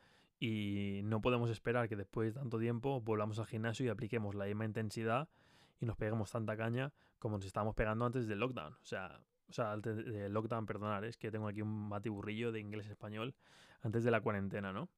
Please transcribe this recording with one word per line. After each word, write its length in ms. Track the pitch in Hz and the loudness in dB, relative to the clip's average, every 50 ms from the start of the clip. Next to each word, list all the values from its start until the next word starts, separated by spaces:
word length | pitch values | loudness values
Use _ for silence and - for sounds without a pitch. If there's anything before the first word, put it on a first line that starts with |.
| - - - - _ _ _ _ | -20 -20 -20 -20 _ _ _ _
y 600 | - 113 110 107 104 101 101 101 101 98 98 101 104 | -2 0 0 0 0 0 0 0 0 0 -2 -2 0
no 160 | 107 113 110 | 2 2 4
podemos 300 | 101 127 123 120 120 117 | 6 6 6 6 4 2
esperar 400 | 110 - - 120 117 123 120 104 | 0 0 0 2 2 2 2 2
que 80 | 110 | 0
después 360 | 101 95 - - 120 110 113 107 | -4 -4 -2 0 2 2 2 0
de 60 | 135 | -2
tanto 180 | 139 117 113 | -4 -2 0
tiempo 440 | 113 113 117 120 117 113 139 139 127 | 2 2 2 2 2 2 0 0 0
volvamos 360 | 107 113 110 107 104 107 107 | 2 2 2 4 2 2 0
al 100 | 110 107 | -2 -2
gimnasio 380 | - - 110 110 117 107 - 131 | -2 -2 -2 0 0 0 2 0
y 40 | 117 | 0
apliquemos 440 | 104 110 123 104 123 113 104 101 101 | 0 0 -2 0 0 0 0 0 -2
la 120 | 101 98 | -2 0
misma 180 | 101 104 107 110 | 0 0 0 0
intensidad 640 | 110 101 113 110 104 - 117 110 113 113 131 160 - _ - - - - - - - _ _ | 0 0 -2 -2 -2 -2 0 0 2 2 2 0 -2 _ -18 -20 -20 -20 -20 -20 -20 _ _
y 40 | 131 | -2
nos 120 | 113 - | -2 0
peguemos 340 | - 110 107 113 110 104 - | 0 0 0 2 0 0 -2
tanta 240 | - 117 110 107 107 | -2 -2 -2 -2 -2
caña 380 | 107 110 117 117 127 135 143 - _ _ _ _ | 0 0 0 0 0 -2 -2 -6 _ _ _ _
como 180 | _ - 113 107 | _ -2 -2 -2
nos 100 | 98 98 | -2 -4
estábamos 300 | 95 - 110 104 107 104 | -2 -2 0 0 0 2
pegando 300 | - 113 107 110 113 120 | 2 2 2 2 2 2
antes 240 | 120 120 131 117 107 | 2 2 0 0 0
del 100 | 104 101 | 0 0
lockdown. 360 | 117 131 123 107 76 78 - | 0 0 0 -4 -8 -8 -12
O 100 | - - | -14 -10
sea, 340 | - 117 98 92 87 - - - _ _ _ _ - | -6 -6 -6 -6 -8 -10 -16 -20 _ _ _ _ -8
o 20 | |
sea, 220 | - - 117 107 107 | -4 -2 -2 0 -2
antes 240 | 104 104 117 107 110 113 | -2 -2 -2 -2 -2 -4
del 260 | - 107 104 101 101 | -4 -4 -4 -2 0
lockdown, 340 | 101 110 110 117 120 113 107 | 0 0 0 2 0 0 0
perdonar, 380 | 98 104 98 104 107 104 98 107 | -2 -4 -2 -2 0 0 -2 -2
es 140 | 113 113 | -4 -6
que 140 | - - 110 | -6 -6 -4
tengo 180 | 107 110 107 104 | -2 -2 -2 -2
aquí 120 | 98 107 | -2 -2
un 280 | 107 107 107 107 104 104 | -2 -2 -2 -2 -2 -4
batiburrillo 640 | 101 101 98 113 104 101 101 107 107 110 120 117 110 | -4 -4 -2 -2 -4 -2 -4 -4 -4 -2 -2 -2 -2
de 80 | 110 | -4
inglés-español 720 | 104 101 104 107 98 104 101 - 113 107 107 107 113 135 - _ _ - - - - - - - | -4 -6 -6 -8 -8 -8 -10 -10 -10 -8 -6 -4 -4 -6 -6 _ _ -20 -20 -20 -20 -20 -12 -6
antes 240 | - 113 104 117 113 | -2 0 2 4 6
de 60 | 123 | 6
la 100 | 117 110 | 6 6
cuarentena, 500 | - 117 104 98 98 98 - 104 101 95 | 4 2 2 2 0 0 -2 -2 -4 -4
¿no? 160 | 95 107 165 - _ | -4 -6 -6 -8 _